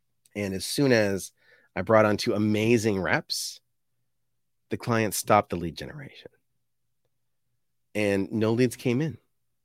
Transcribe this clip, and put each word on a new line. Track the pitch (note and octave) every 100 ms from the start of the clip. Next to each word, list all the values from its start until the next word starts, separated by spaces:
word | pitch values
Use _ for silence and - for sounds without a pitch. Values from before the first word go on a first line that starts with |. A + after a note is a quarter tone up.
| _ _ _ G2+
And | G2+
as | F#2+
soon | - - C#3
as | A#2 G2+ G2 - - _ _ _ F#2
I |
brought | F#2 A2
on | G#2+ G#2
two | A#2+
amazing | G2+ G#2+ G#2+ A2 A#2+ A2 F#2+
reps, | E2 C3+ - - - - _ _ _ _ _ _ _ _ _ _ _
the | G#2
client | - A2+ A2
stopped | - - G#2+ -
the | F2+
lead | E2+ D2+
generation | - D3+ C3+ - - _ _ _ _ _ _ _ _ _ _ _ _ _ _ _ _
and | G#2 G#2 G2 G2
no | A2 A2
leads | A2+ B2+ -
came | C3+ A#2+
in. | D#3+ - _ _ _ _